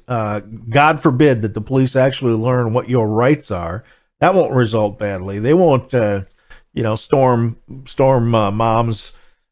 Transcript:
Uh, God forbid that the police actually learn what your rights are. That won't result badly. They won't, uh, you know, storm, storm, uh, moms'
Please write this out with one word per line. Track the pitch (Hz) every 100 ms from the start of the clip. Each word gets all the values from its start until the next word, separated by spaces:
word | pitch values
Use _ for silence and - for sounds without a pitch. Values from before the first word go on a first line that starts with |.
| -
Uh, | 120 107 104
God | 101 110 117 135 151 156
forbid | 160 123 147 120
that | 107
the | 107
police | 104 131 131
actually | 131 131 - 123
learn | 113 117 127 117
what | 117 117
your | 127 107
rights | 107 123 151 -
are. | 92 85 95 - _ _ _
That | 160
won't | 190 143
result | 131 117 110 104 98
badly. | 104 95 95 101
They | 117
won't, | 165 175 131 -
uh, | 123 107 98 92 _ _ - _
you | -
know, | 113 110
storm, | - 143 131 120 117 117 _ 135 -
storm, | - 135 131 117
uh, | 117 101
moms' | 104 113 113 120 107 - - - _ _